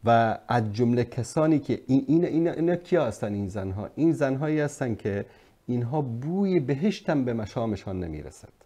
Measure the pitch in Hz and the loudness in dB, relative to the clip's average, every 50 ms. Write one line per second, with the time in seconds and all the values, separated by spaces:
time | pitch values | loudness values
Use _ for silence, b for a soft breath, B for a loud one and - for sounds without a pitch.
0 | - 113 117 117 113 110 107 - - - 113 117 110 107 101 107 123 117 120 120 | 4 6 4 6 6 2 0 -4 -4 -2 0 0 0 -2 0 0 2 2 4 2
1 | 120 120 - - 117 - - 160 156 156 160 143 135 - 117 - - - 131 135 | 0 -2 -2 -6 -6 -4 0 0 2 4 2 2 2 -2 -4 -4 0 2 2 2
2 | 135 - 147 165 175 156 - 156 165 175 - - 165 170 175 175 175 - - 170 | 4 4 4 4 4 2 2 2 0 0 0 0 0 0 0 0 -2 0 2 2
3 | 147 117 104 - - 107 101 101 101 95 95 104 95 95 95 101 104 - - - | 2 2 -2 -4 -4 -4 -2 -2 -4 -4 -4 -6 -6 -4 -4 -6 -8 -8 -4 2
4 | 143 165 160 - 147 135 131 131 151 151 156 151 147 147 - - 143 123 110 101 | 2 2 4 2 2 0 0 0 -2 0 0 0 0 -2 -2 -4 -4 -4 -4 -2
5 | - 107 98 101 101 b b b b b b b _ - 123 123 123 117 127 160 | -2 -2 -2 -2 -4 b b b b b b b _ -4 -2 -2 -2 -2 -2 -2
6 | 147 127 113 117 127 151 175 190 202 190 185 170 139 127 143 135 160 214 196 - | -2 -2 -6 -6 -6 -4 -2 0 0 2 2 2 2 0 -2 0 0 0 -2 -2
7 | - - 165 143 131 123 117 117 110 98 - - 117 113 104 98 - - 95 92 | -2 -2 0 0 0 0 -2 -2 -4 -4 -4 -4 -2 -2 -2 -4 -4 -6 -6 -6
8 | 90 82 78 76 71 67 - - - - _ _ - | -6 -6 -8 -10 -10 -12 -16 -18 -20 -20 _ _ -20